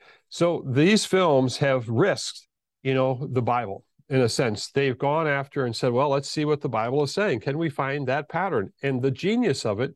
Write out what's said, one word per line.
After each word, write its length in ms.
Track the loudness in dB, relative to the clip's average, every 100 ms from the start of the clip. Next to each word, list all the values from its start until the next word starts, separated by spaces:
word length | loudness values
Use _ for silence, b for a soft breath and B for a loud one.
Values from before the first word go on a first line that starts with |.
| b b b
So 360 | 0 0 0
these 400 | -2 2 4 4
films 520 | 4 2 4 4 2 2
have 320 | 0 0 0
risked, 580 | 2 2 2 -4 -12 -18 _ _ _
you 100 | -2
know, 320 | 0 0 -2 -4
the 100 | -2
Bible 420 | 0 0 -2 -10 _ _ -2
in 120 | 2
a 60 | 2
sense. 420 | 2 0 -2 -4
They've 260 | -2 0 0
gone 320 | 0 0 0
after 380 | -2 -4 -4 -4
and 100 | -2
said, 160 | 0
"Well, 160 | 2 2
let's 220 | 0 -2
see 160 | -2 0
what 160 | 0
the 60 | -2
Bible 320 | -2 0 0
is 100 | 0
saying. 280 | 0 0 -2
Can 180 | -2 -4
we 100 | -4
find 400 | -2 -4 -4 -2
that 220 | -2 -2
pattern?" 420 | -4 -2 -2 -4 _
And 200 | -4 -2
the 80 | -2
genius 560 | -2 -2 0 0 0 -2
of 140 | -2
it 140 | -4